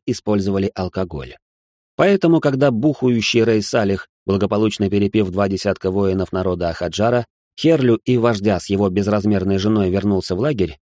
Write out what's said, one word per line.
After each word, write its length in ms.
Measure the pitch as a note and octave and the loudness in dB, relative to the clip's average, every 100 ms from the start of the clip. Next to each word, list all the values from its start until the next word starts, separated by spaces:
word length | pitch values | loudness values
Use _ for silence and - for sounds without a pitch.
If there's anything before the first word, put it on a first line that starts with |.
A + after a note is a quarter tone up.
| - | -4
использовали 640 | A#2 - G#2 F#2+ G2 G2 | -6 -2 0 0 -2 -2
алкоголь. 600 | - F#2 F#2+ F2+ D2+ B1+ - _ _ _ _ _ - | -4 -6 -4 -6 -8 -12 -18 _ _ _ _ _ 0
Поэтому, 400 | F3+ G3 E3 E3 | 2 2 4 2
когда 300 | D3 C3+ C#3+ | 2 2 2
бухающий 720 | A2+ D3+ G#2 B2+ A#2 G#2 A#2 | 2 0 0 0 0 2 2
Рэй 200 | A2+ A2 | 2 2
Салих, 460 | G2+ B2 G2+ F#2+ - _ | 0 0 0 -2 -6 _
благополучно 640 | - G2 G2+ G#2 A2 - G2 | -2 0 0 0 0 0 0
перепив 400 | G2+ G2+ A2 F#2+ | 0 2 0 0
два 200 | F#2 G2 | 0 -2
десятка 420 | F#2+ G2+ F#2 F#2+ | -2 -2 -2 -2
воинов 420 | F#2+ G2 F#2+ F2+ | 0 0 0 -2
народа 380 | F#2 F#2 F2+ E2+ | -2 -2 -2 -4
Ахаджара, 560 | E2 F2 F2 A2+ A#2+ A#2 _ _ - | -4 -6 -2 0 0 -2 _ _ -2
Херлю 400 | D#3+ D#3 B2+ A2+ - | 2 4 2 2 2
и 100 | B2 | 2
вождя 420 | A#2 G#2 G#2 G2 | 2 2 0 -2
с 120 | - | -2
его 180 | G2 G2+ | 0 0
безразмерной 680 | F#2 G2+ G#2+ G#2 G2 F#2+ G2 | 0 0 0 0 0 0 0
женой 320 | G#2 G#2+ F#2+ | 0 0 0
вернулся 440 | F#2+ G2+ F#2+ - | 0 0 -2 -2
в 60 | F#2 | -2
лагерь 380 | D3 A2+ E2+ - | -2 -2 -4 -6